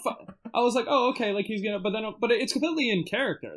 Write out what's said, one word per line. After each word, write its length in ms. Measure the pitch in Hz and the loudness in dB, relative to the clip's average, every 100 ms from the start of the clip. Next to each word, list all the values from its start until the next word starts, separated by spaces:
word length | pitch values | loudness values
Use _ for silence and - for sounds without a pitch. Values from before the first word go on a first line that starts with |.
fuck? 320 | - - - - 233 | -2 -6 -14 -18 -4
I 60 | 240 | 2
was 160 | 247 240 | 2 2
like, 80 | 226 | 2
"Oh, 220 | 269 247 | 4 2
okay," 200 | 254 214 | 2 0
like, 140 | 202 202 | 0 -2
he's 180 | 214 | -2
gonna, 160 | 208 202 | -2 -2
but 120 | 196 | -2
then, 120 | 220 220 - | -2 -4 -2
but 120 | 226 | 2
it's 200 | 233 262 | 2 2
completely 380 | 254 320 320 240 | 0 0 0 2
in 140 | 196 - | 2 0
character. 500 | 226 269 156 107 | 0 0 -2 -8